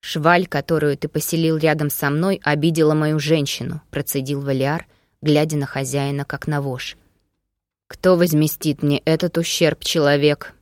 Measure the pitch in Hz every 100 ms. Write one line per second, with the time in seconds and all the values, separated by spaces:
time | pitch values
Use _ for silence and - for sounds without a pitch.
0 | - 165 151 175 185 147 - 160 147 139
1 | 147 156 - 165 160 160 156 151 147 -
2 | 147 147 185 190 - 151 156 160 151 156
3 | 151 156 143 160 139 - 117 156 _ 143
4 | 139 143 135 143 139 135 131 160 - _
5 | _ _ 151 147 160 151 139 135 135 139
6 | 139 143 139 139 - 147 139 127 - -
7 | _ _ _ _ _ _ _ _ _ -
8 | 185 180 175 151 151 - 160 143 147 143
9 | - 160 175 170 165 - 165 151 - 170
10 | 143 143 147 147 - -